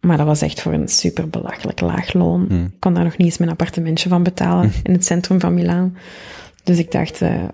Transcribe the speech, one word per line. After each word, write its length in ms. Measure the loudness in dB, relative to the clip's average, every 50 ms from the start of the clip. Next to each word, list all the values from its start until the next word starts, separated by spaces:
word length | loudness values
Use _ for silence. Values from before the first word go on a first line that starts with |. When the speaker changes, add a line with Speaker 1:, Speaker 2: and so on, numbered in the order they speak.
Speaker 1:
maar 160 | 4 4 4
dat 100 | 4 4
was 160 | 2 2 2 0
echt 180 | -2 -4 -4 -4
voor 100 | -4 -2
een 160 | -2 -2 0
super 400 | 0 0 0 0 -2 -2 -6 -6
belachelijk 520 | -6 -8 -8 -8 -10 -8 -8 -8 -6 -2
laag 320 | -2 -2 -2 -2 -4 -2 0
loon. 320 | 2 2 2 2 0 0 0
Speaker 2:
Hmm. 160 | 0 0 0
Speaker 1:
Ik 160 | -2 -6 _
kon 140 | 0 0 2
daar 100 | 2 2
nog 120 | 0 2
niet 100 | 2 2
eens 120 | 2 2 0
mijn 120 | -2 -2
appartementje 580 | 0 -2 -4 -2 -2 -4 -2 -2 -2 -2 0 2
van 140 | 2 2 2
betalen 480 | 2 0 0 0 0 2 2 2 2
Speaker 2:
Hmm. 100 | 2 0 0
Speaker 1:
in 100 | 2 2
het 120 | 2 2
centrum 360 | 2 0 0 2 2 2 2
van 140 | 2 2 2
Milaan. 420 | 2 2 2 2 2 0 0 -2 -6 -16 -20 -20 -20 -20 -18 -18 -20 -20 -20 _ _ _
Dus 140 | 2 2 2
ik 120 | 2 0 -2
dacht, 300 | -4 -4 -2 -4 -2 0
eh, 200 | 0 0 0 -4 -6